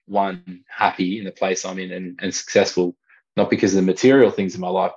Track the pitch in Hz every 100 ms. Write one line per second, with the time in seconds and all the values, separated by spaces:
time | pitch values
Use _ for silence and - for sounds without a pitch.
0 | - 101 98 90 92 90 _ - 101 -
1 | 90 107 95 - 95 90 95 95 92 92
2 | 90 87 95 - - 107 95 - 90 -
3 | _ _ _ - 101 104 104 95 92 90
4 | 127 135 110 - 95 85 90 92 92